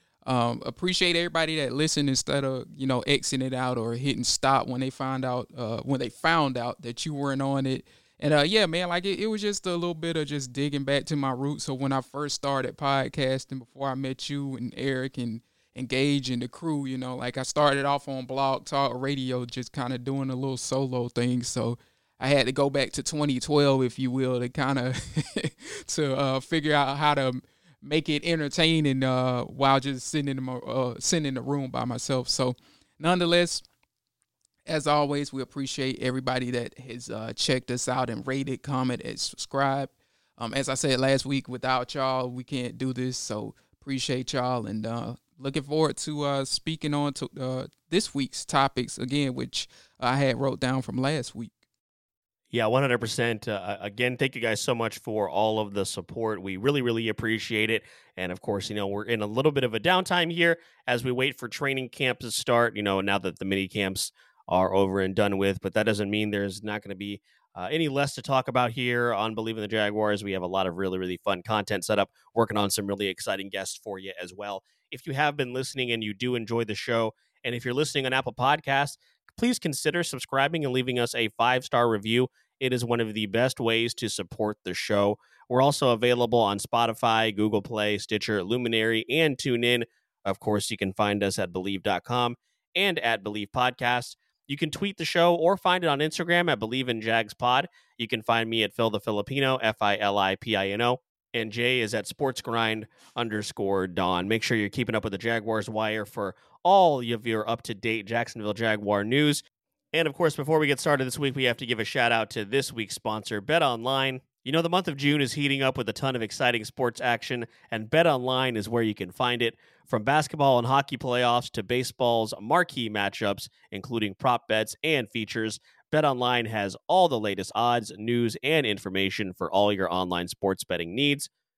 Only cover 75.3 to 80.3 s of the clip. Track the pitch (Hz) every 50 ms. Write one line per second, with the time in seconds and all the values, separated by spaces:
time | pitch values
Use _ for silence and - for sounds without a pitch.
75.3 | 143 147 135 123 123 131 131 - - 135 127 120 117 113 110 107 101 98 123 123
76.3 | 123 117 113 101 117 117 117 107 104 - - - 117 113 113 110 - _ _ _
77.3 | _ _ - 123 120 120 123 123 123 139 151 135 - 143 135 135 131 131 131 123
78.3 | 110 - 127 135 147 151 - 139 139 139 143 139 - - _ _ _ _ _ _
79.3 | _ - 233 247 247 - - 170 135 - - 151 147 175 170 - - 127 - -